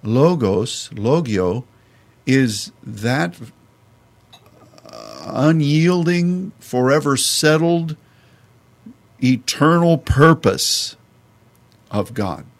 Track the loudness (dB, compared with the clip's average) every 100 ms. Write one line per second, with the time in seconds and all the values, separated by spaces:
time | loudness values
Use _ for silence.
0 | -2 2 2 2 0 0 -2 -8 -12 -6
1 | -2 -2 0 -2 -2 -2 -8 _ _ _
2 | _ _ -2 0 0 -4 -12 -16 -16 -8
3 | -4 -2 -4 -8 -20 _ _ _ _ _
4 | _ _ _ _ _ _ -20 -20 -20 -20
5 | -20 -18 -10 0 2 4 2 2 2 2
6 | 0 0 0 -2 -8 -14 -6 0 2 2
7 | 2 -2 -2 0 2 2 2 0 -4 -10
8 | _ _ _ _ _ _ _ _ -20 -20
9 | _ _ 0 0 -2 -2 2 4 2 0
10 | 0 4 6 6 2 -2 -4 -4 -6 -12
11 | _ _ _ _ _ _ _ _ _ -6
12 | -6 -4 -6 -6 -14 _